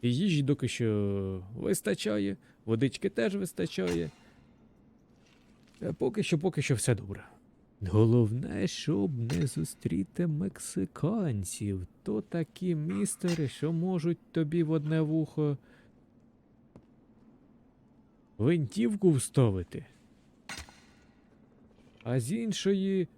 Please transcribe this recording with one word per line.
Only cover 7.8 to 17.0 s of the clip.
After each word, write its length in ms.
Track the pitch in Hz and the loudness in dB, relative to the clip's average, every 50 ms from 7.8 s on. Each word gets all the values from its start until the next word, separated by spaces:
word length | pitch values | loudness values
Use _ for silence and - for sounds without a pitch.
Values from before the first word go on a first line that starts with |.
Головне, 880 | 107 92 87 104 113 113 113 123 117 107 110 123 135 - - - 196 180 | -6 2 6 6 6 8 8 6 4 4 2 -2 -4 -4 -4 -2 -2 -2
щоб 680 | - - - - 156 196 202 185 143 120 117 117 147 | -2 -4 -2 -2 0 2 0 0 0 -2 -4 -2 0
не 140 | 175 160 131 | 0 0 0
зустріти 800 | - 156 160 - - - - - 165 175 190 - - - 175 170 | -2 -4 -4 -4 -6 -6 -4 -2 -2 -2 -4 -4 -2 -2 -2 0
мексиканців. 1600 | 151 147 185 196 - - - - - - 190 180 - - - 151 214 233 196 160 120 101 95 - - - 107 101 98 95 90 - - - _ | 0 -2 -4 -4 -6 -8 -12 -8 -4 -4 -4 -4 -4 -2 -2 -2 0 0 0 0 -2 -2 -4 -6 -6 -6 -4 -4 -2 -4 -6 -8 -12 -12 _
То 180 | - 208 214 | -4 -4 -4
такі 540 | 196 - - 170 160 - - - 185 180 170 | -4 -4 -4 -4 -4 -4 -6 -6 -2 -2 -2
містери, 720 | 156 151 160 190 196 208 - - - - 180 170 165 156 127 | -2 -2 -4 -2 -2 -2 -2 -4 -2 -2 -2 0 0 -2 -4
що 260 | - - - 151 170 | -2 -4 -4 -2 0
можуть 580 | 165 170 185 190 175 147 170 170 - - - | 0 0 0 -2 0 0 0 -2 -2 -6 -6
тобі 320 | _ 165 160 147 156 175 165 | _ -2 -2 0 2 0 2
в 80 | 151 | 2
одне 300 | 160 160 147 151 160 160 | 0 0 0 0 2 2
вухо 560 | 160 151 156 160 156 - - - 151 147 143 135 - - - - - - - - _ _ _ - - - _ _ _ _ _ - - - _ - - _ - - | 2 2 2 0 0 0 -2 0 0 0 0 -2 -6 -18 -20 -20 -20 -20 -20 -20 _ _ _ -20 -20 -20 _ _ _ _ _ -20 -20 -20 _ -20 -20 _ -20 -20